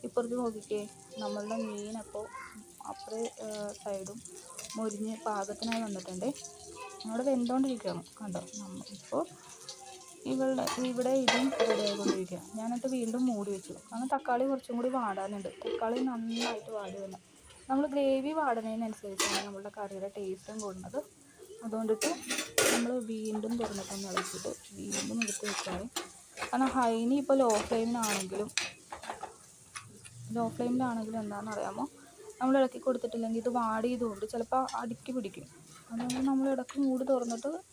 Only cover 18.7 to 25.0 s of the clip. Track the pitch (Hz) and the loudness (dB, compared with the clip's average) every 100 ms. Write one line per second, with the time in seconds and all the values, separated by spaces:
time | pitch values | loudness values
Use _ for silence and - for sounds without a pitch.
18.7 | 220 226 214 208 190 202 196 202 196 202 | -2 -2 -4 -8 0 2 2 -2 -8 -10
19.7 | 202 196 196 196 196 196 190 - 220 208 | -6 -6 -4 -6 -6 -6 -6 -8 -6 -6
20.7 | 185 185 262 - - - - - 427 226 | -6 -6 -6 -6 -16 -20 -20 -18 -10 -4
21.7 | 220 220 220 294 339 - - - - - | -2 2 4 4 0 -2 -4 2 6 6
22.7 | 240 240 254 220 226 220 214 220 240 220 | 6 4 0 -2 -4 -2 -2 0 0 -2
23.7 | 202 185 196 196 180 180 185 185 - - | -2 -6 -6 -2 -2 -2 -4 -4 -6 -10
24.7 | 196 208 196 | -8 -4 -2